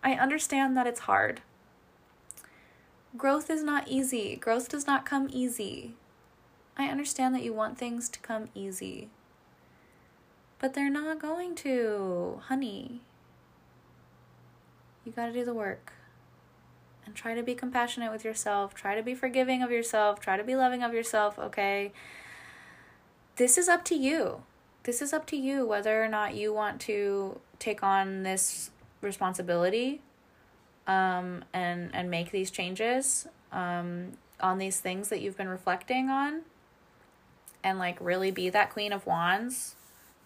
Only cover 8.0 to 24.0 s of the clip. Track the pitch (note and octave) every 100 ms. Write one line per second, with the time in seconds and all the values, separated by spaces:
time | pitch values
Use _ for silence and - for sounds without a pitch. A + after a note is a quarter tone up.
8 | A#3+ - - A3 A3 - G3 F#3 F#3+ -
9 | G#3+ - _ _ _ _ _ _ - -
10 | - _ _ _ _ _ C4+ C4+ C#4 C#4+
11 | D#4 D#4 D4+ E4 F4+ E4+ C#4+ B3+ A3+ G#3
12 | F#3+ F3+ F3+ - - C4 C4 G3 - A#3+
13 | - - - - _ _ - - _ -
14 | - - - - - - - - - -
15 | A#3 A3+ A#3 A#3 B3 A#3 G3+ - - -
16 | - - - - - _ - - - -
17 | - G#3 A#3 A3+ A#3+ B3 B3+ B3+ A#3+ A#3+
18 | A3+ A3 A3 A3 A3 G3+ G3+ - G3 G#3
19 | A3+ B3+ C4 C4 B3+ B3+ B3 A#3+ A#3 A3
20 | G#3 G#3 - F#3+ G#3+ C4 B3+ B3 A#3+ A#3
21 | A3+ A3 G#3 G3+ G#3 G#3 G3 G3+ G3+ -
22 | - - - - - - - - - -
23 | - _ - - B3 - F4+ F4 F4 D#4+